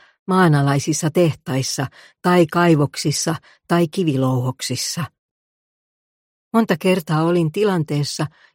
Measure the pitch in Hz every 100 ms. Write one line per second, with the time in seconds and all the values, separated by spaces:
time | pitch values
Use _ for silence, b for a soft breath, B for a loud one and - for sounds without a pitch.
0 | b b - 185 175 147 139 143 151 151
1 | 156 165 170 - - 131 131 - 131 B
2 | B B 180 180 160 175 175 156 143 -
3 | - 143 - 160 b b - 175 170 -
4 | 170 131 131 131 127 127 - 120 - -
5 | 147 _ _ _ _ _ _ _ _ _
6 | _ _ _ _ _ 226 226 180 190 185
7 | - 156 165 175 160 175 208 185 151 147
8 | 143 - 151 b b